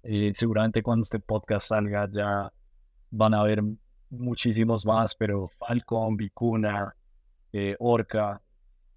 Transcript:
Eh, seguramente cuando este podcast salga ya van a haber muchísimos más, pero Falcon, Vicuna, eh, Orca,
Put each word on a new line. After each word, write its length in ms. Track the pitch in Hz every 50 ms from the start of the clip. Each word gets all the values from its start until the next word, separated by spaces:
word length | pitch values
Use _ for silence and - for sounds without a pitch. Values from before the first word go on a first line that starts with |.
| _
Eh, 260 | 117 107 101 104 104 98
seguramente 500 | - 120 117 107 107 110 110 104 113 104
cuando 180 | 123 117 113
este 160 | 110 - - 107
podcast 500 | - - 110 107 - - 107 98 - -
salga 380 | 110 107 104 101 104 104 104 98
ya 400 | 98 104 104 104 101 101 98 - _ _ _ _ _ _ _ _ _ _ _ _
van 240 | - 107 107 107 107
a 60 | 104
haber 240 | 107 107 107 107 104 104 110 - _ _ _ _ _ _
muchísimos 760 | 127 120 123 123 117 - - 120 107 113 113 113 117 107 95
más, 300 | 110 107 113 113 107 -
pero 340 | _ 113 101 101 101 95 87 _ _
Falcon, 580 | - - 120 123 - - 117 113 110 110 110
Vicuna, 800 | 104 107 98 _ - 120 117 113 110 107 107 104 101 101 101 - _ _ _ _ - _ _ _ _ _ _
eh, 240 | - 101 101 98 101 -
Orca, 600 | 117 120 117 113 104 - - 110 107 101 101 101 _ _ _ _ _ _ _ _ _ _ _